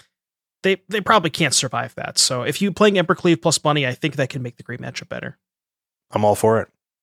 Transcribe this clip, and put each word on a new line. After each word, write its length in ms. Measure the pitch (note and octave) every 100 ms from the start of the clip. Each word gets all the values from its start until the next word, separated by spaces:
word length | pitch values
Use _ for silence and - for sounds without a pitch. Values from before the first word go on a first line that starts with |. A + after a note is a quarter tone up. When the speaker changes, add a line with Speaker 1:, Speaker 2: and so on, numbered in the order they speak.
| _ _ _ _ _ _
Speaker 1:
they, 180 | F#3+ F#3+ -
they 140 | G#3+
probably 280 | F#3 A3 E3
can't 220 | - D3+
survive 400 | - C3 A#2+ A#2 -
that. 220 | - -
So 260 | - B2+
if 180 | A#2+ -
you 100 | G3+
playing 220 | - G#3
Embercleave 480 | G3 E3+ F3+ F3+ E3
plus 160 | F3 -
Bunny, 280 | D3+ D3+ B2+
I 80 |
think 220 | B2+ D#3 C#3+
that 140 | C3
can 140 | C#3
make 120 | B2 -
the 60 |
green 160 | - B2
matchup 300 | B2+ - -
better. 280 | - - - _ _ _ _ _ _ _
Speaker 2:
I'm 120 | A2
all 120 | G#2+ G2+
for 260 | A2+ A2
it. 80 | - _ _ _